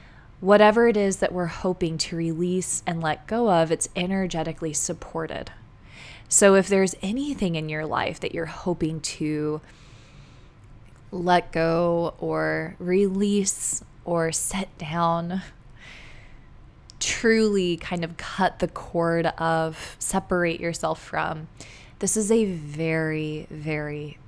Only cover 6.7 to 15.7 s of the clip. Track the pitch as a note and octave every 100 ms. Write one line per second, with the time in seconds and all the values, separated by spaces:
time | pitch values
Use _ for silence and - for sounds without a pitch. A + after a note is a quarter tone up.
6.7 | G3 F#3+ - F#3+ A#3+ C#4+ A#3+ F#3+ E3 D#3
7.7 | D#3 D#3 - - - - E3 D#3+ - F#3
8.7 | E3+ D#3 D#3+ - - D3+ D3+ D3+ D3+ -
9.7 | - - - - - - - - - -
10.7 | - - - - F#3 F3 F3 F3 E3 E3
11.7 | E3 F3 E3+ E3+ - D#3+ D#3 D#3 D#3 D#3+
12.7 | - F3+ F#3 G3+ F#3+ G#3 G3+ G3 - -
13.7 | - - - - E3+ E3 D#3 - G3 G3
14.7 | - D#3 E3 E3+ E3+ E3+ F#3 - - -